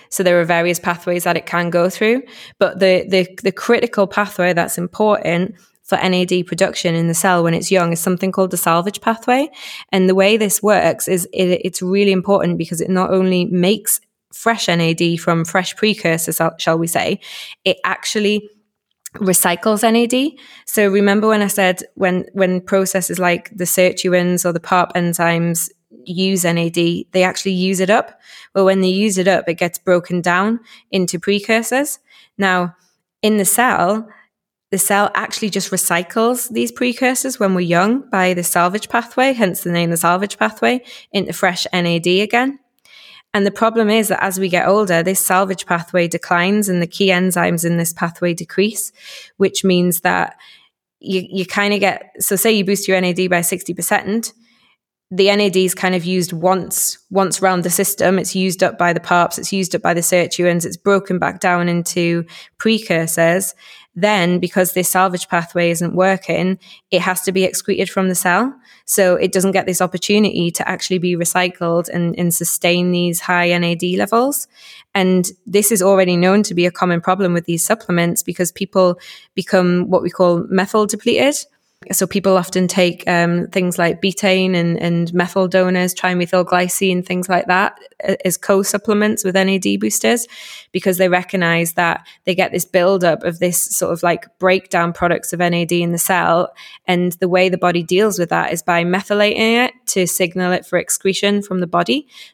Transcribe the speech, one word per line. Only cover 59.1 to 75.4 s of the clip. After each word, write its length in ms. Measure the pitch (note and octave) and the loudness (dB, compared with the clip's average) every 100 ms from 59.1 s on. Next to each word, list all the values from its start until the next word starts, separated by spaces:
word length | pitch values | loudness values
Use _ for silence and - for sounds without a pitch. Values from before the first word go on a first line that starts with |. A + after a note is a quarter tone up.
| F3+ E3+ - | 2 2 -2
it's 140 | - | -6
used 220 | G3 F3+ | -4 -2
up 80 | E3+ | -2
by 100 | E3+ | -2
the 80 | E3+ | -2
sirtuins, 640 | E3+ F3+ E3+ - F3 F3 | 2 2 0 0 0 0
it's 140 | E3 F3 | -2 -4
broken 400 | - G3 G3 F3+ | 0 0 0 -2
back 220 | - F#3 | -2 -2
down 280 | F#3 F3 F3 | 0 0 0
into 560 | E3+ E3+ - E3+ E3+ E3 - - - | -2 -2 -2 0 0 -4 -12 -20 -4
precursors, 960 | A3 A3+ A3 E3 E3 - E3 F3+ G3 - - - - | 0 0 0 -2 -2 2 2 2 -2 -10 -20 -20 -18
then, 440 | - G3+ G#3 F3 F3+ | -2 0 2 2 2
because 340 | F3 - F#3 | 0 0 0
this 160 | - F3 | 0 0
salvage 400 | F#3 F#3+ F3+ - | 2 2 0 -2
pathway 420 | F3 E3+ F3 E3+ | -2 -2 0 0
isn't 240 | E3 F3 | 0 -2
working, 640 | E3 F#3 F#3+ - E3 F3+ F#3+ - - - | 2 2 2 -2 -2 -2 -4 -8 -20 -2
it 120 | F3+ | 0
has 180 | F3 F3+ | 0 -2
to 100 | - | -2
be 120 | F#3+ | 0
excreted 460 | F#3 - - G3+ F#3 | 0 -2 -4 -2 -2
from 180 | - F#3+ | 0 0
the 60 | |
cell. 400 | F3+ F3+ F3 B3 C4+ _ - - | 0 2 2 0 -6 _ -20 -6
So 300 | - F#3 F3+ | 2 4 4
it 160 | F#3 | 2
doesn't 200 | F#3+ F#3+ | 2 2
get 140 | F#3+ F3+ | 0 0
this 160 | F3+ | 0
opportunity 680 | F#3 F3 - G#3 G#3 - E3+ | -2 -2 0 2 2 0 -2
to 140 | E3 - | -2 -4
actually 320 | F#3 - F#3 | -4 -4 -2
be 160 | F3 | -2
recycled 720 | F3 E3 F3+ F3+ F3+ E3+ E3+ F3 | -2 -2 0 -2 -2 -2 -2 -2
and, 300 | F3 E3+ - | -2 -2 -2
and 140 | F3 | -2
sustain 560 | E3 E3+ - F3+ F3 F3+ | -2 -4 -2 0 2 2
these 300 | F3 F3 E3+ | 0 0 -2
high 300 | - F3+ F3 | -2 0 2
N 140 | F3 | 2
A 100 | F3 | 0
D 240 | E3+ F3+ F#3 | 0 -2 -2
levels. 500 | G3+ A3+ C4 C#4+ - _ - - - | 0 0 0 -2 -8 _ -20 -20 -6
And 360 | G3+ F#3 F#3 F3+ - | 0 2 2 0 -6